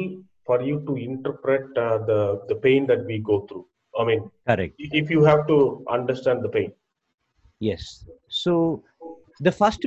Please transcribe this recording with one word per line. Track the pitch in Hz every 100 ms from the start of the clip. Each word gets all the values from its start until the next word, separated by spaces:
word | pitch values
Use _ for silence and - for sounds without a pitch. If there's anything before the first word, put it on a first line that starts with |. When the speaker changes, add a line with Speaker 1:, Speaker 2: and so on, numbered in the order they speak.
| 185 185 - _ -
Speaker 1:
for | 123
you | 131 147 151
to | 131
interpret, | 117 131 135 - 135 135 135 123
uh, | 117 110 107
the, | 107 101 101 -
the | -
pain | 131 135 135
that | 113 101
we | 110
go | 104 104 -
through. | 92 - _ _ 117
I |
mean, | 117 113 101 _ -
Speaker 2:
Correct. | 107 90 -
Speaker 1:
i-, | 147
if | 151 147
you | 165
have | 151 151 151
to | 151 131 - -
understand | 120 123 127 135 123
the | 110
pain. | 110 95 - _ _ _ _ _ _ _ _
Speaker 2:
Yes. | 107 87 - - - - _
So | - 180 170 165 147 - _ - - _ -
the | 156
first | - 208 214